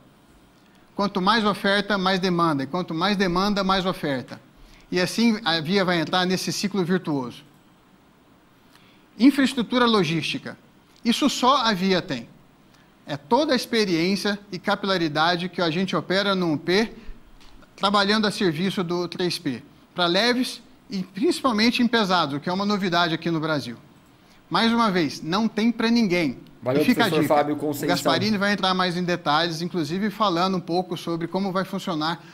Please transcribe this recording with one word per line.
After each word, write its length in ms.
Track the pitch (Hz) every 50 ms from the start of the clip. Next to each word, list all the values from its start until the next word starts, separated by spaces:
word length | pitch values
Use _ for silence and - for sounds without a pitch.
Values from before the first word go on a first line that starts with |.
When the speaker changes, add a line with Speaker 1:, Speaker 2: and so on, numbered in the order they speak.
| - - _ _ _ _ - - _ _ _ _ _ _ _ _ _ _ _
Speaker 1:
Quanto 260 | - 196 196 196 196
mais 240 | 180 190 220 233 208
oferta, 520 | 208 190 196 - 202 196 208 202 - 214
mais 220 | 196 185 185 196 190
demanda. 440 | 175 190 180 170 170 165 151 135
E 40 | 135
quanto 280 | 135 - 180 175 - 170
mais 220 | 160 175 202 208
demanda, 480 | 185 208 - 170 180 196 208 208 202 196
mais 220 | 190 190 196 175
oferta. 540 | 190 175 - - 151 139 127 117 - 120 117 - - _ - - - - - - -
E 100 | 175 180
assim 380 | 180 170 - - 226 233 214 214 -
a 160 | 160 165 165
Via 240 | 156 151 196 202 185
vai 160 | 175 180 170
entrar 260 | 156 160 185 185 180
nesse 260 | 185 185 175 - 185
ciclo 320 | 156 - - 196 - 202 180
virtuoso. 580 | 156 190 180 185 170 151 139 127 120 - - - - _ _ _ _ _ _ _ _ _ _ _ _ _ _ _ _ _ _ _ _ _ _ _ _ _ - - _ _ _ _ _ _ -
Infraestrutura 680 | 214 285 277 - 269 - - - 214 - - 254 247
logística. 720 | 233 226 208 180 147 165 160 147 - - 131 - 117 - - _ _ _ _ _ _ _ -
Isso 260 | _ 226 226 - 302 269
só 320 | - - 254 254 277 277
a 100 | 240 226
Via 300 | 214 175 185 190 190 175
tem. 260 | - - 143 120 113 - - - - _ _ _ _ _ _ _ _ _ _ _ _
É 100 | - 151
toda 380 | 139 - - 240 262 311 311 269
a 20 |
experiência 800 | 233 - - - 226 214 190 170 156 165 185 202 190 - 208 202 202 - -
e 60 | - 165
capilaridade 880 | - 214 202 202 208 196 190 180 165 156 143 151 156 170 180 170 180 180
que 140 | - -
a 80 | 180 165
gente 260 | 147 185 190 185 -
opera 380 | 165 147 - 175 196 202 202 196
no 180 | 185 180 170
um 60 | 151 139
P, 340 | - - 180 202 233 220 - - - - - - - - - - - - - - - - -
trabalhando 520 | - - 196 208 208 196 196 214 220 214
a 40 | 208
serviço 540 | 185 - 214 180 156 151 185 196 175 - 180
do 240 | 165 175 175 175 170
três 300 | - - 180 175 170 -
P, 240 | - 147 123 110 - - - - - _ _
pra 120 | - 175
leves 560 | 170 175 190 226 240 247 247 247 - - - - - - - _ _
e 120 | - 196
principalmente 800 | 180 - - 190 240 349 - - - 269 226 208 220 247 - -
em 60 | 247 226
pesados, 480 | - 233 214 180 190 175 160 143 139
o 40 | 143
que 80 | 147 180
é 40 |
uma 140 | 180 190 202
novidade 480 | 202 208 196 190 190 165 175 175 170 165
aqui 160 | 160 - 175
no 100 | 170 156
Brasil. 360 | 151 156 156 143 120 120 117 - - - - - _ _ - _ _ _ - - _ _
Mais 240 | 160 180 220 226
uma 180 | 233 233 233 214
vez, 320 | 180 180 160 135 - -
não 260 | - 156 180 202 226 220
tem 240 | - 208 214 240
pra 180 | 233 - 233 226
ninguém. 480 | 233 240 233 190 175 180 165 139 117 - - - - -
Speaker 2:
Valeu, 200 | - 123 131 147
Speaker 1:
E 20 | 151
fica 180 | 240 240 -
a 20 | 240
Speaker 2:
professor 180 | 202 156 160
Speaker 1:
dica. 120 | 156 143 156
Speaker 2:
Fábio 200 | 147 143 143 151
Speaker 1:
O 40 | 147
Speaker 2:
Conceição. 300 | 143 151 147 143 156 147
Speaker 1:
Gasparini 500 | 175 156 - 170 160 165 190 214 220 190
vai 140 | 196 202
entrar 220 | 208 - 185 185 185
mais 220 | 185 185 180 165
em 60 | 175
detalhes, 600 | 180 170 175 170 170 151 147 156 165 175 165 151
inclusive 480 | 170 165 - 180 156 139 170 190 208 214
falando 460 | 202 - 220 202 175 165 180 190 190
um 40 | 180
pouco 360 | - - 165 180 180 185 180
sobre 300 | - - 170 170 165 165
como 240 | 165 - 190 196 196
vai 140 | 175 190 185
funcionar 580 | 185 - 190 - - 170 151 151 160 170 160 - -